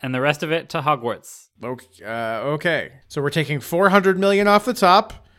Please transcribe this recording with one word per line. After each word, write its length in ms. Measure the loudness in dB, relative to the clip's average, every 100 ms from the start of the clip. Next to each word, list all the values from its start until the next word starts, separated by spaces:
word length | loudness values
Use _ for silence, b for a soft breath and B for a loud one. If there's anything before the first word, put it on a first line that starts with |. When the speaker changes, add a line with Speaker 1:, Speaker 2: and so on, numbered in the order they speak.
Speaker 1:
and 120 | -6
the 60 | 0
rest 220 | 0 0
of 80 | -2
it 160 | -4 -4
to 100 | -4
Hogwarts. 680 | -2 -2 -2 -6 -10 -20 _ _
Speaker 2:
Okay, 420 | -10 -10 -14 _
uh, 360 | -8 -6 -4 -4 -4
okay. 380 | -2 -2 -2 -4 -12 _
So 120 | -6
we're 100 | -4
taking 300 | -2 -2 -4
four 280 | -4 0 4
hundred 280 | 4 4 2
million 280 | 2 2 4
off 160 | 4
the 80 | 2
top. 380 | 2 4 4 4 -6 b